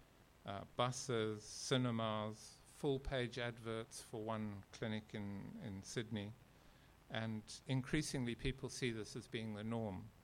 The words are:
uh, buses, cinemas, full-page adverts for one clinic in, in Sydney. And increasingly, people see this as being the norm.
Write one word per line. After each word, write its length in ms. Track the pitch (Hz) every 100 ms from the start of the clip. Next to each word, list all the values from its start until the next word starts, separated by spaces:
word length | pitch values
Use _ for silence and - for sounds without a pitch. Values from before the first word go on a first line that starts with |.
| - - - - -
uh, 60 | 98 95 -
buses, 680 | 123 127 - 117 110 107
cinemas, 1120 | - - - 131 127 113 113 107 107 107 - - - -
full-page 640 | 151 135 - 131 120 -
adverts 640 | 120 113 113 113 113 - -
for 100 | 113
one 300 | 107 110 107 101 - -
clinic 260 | 113 107 -
in, 280 | - 143 196 - 226 135
in 160 | 98
Sydney. 520 | - - 113 107 101 113 - - - - - - -
And 320 | 110 110 110 - - -
increasingly, 680 | 131 127 156 151 143 120 113
people 320 | 135 - 123
see 240 | - 127
this 240 | 113 104 127
as 120 | -
being 280 | 113 110 104
the 80 |
norm. 400 | 110 117 110 92 107 -